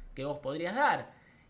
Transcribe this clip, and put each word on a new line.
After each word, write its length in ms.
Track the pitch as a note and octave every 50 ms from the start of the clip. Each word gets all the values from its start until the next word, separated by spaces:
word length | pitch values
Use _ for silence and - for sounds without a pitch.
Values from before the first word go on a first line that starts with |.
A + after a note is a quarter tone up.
| - - -
que 120 | - C3
vos 140 | C#3+ D3 -
podrías 360 | - F3 D3 D#3 E3 F3 G3+
dar. 380 | B3+ D4 C#4+ F3 C#3 B2 - - - - - - - _ _